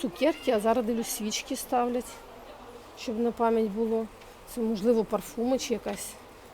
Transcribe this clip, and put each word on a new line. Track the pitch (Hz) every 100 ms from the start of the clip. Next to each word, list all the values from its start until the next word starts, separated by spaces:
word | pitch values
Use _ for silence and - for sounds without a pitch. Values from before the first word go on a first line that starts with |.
цукерки, | 247 - 285 320 -
а | 220
зараз, | 214 233
дивлюсь, | 220 233 226
свічки | - 214 - - 269
ставлять, | - 254 247 240 - - - - - - - - - -
щоб | - 220
на | 233
пам'ять | 220 226 226 220
було. | 202 226 226 220 - - - -
Це, | -
можливо, | 220 220 220 226
парфуми | 208 208 - - 240 254
чи | -
якась | 214 208 196 - - - - -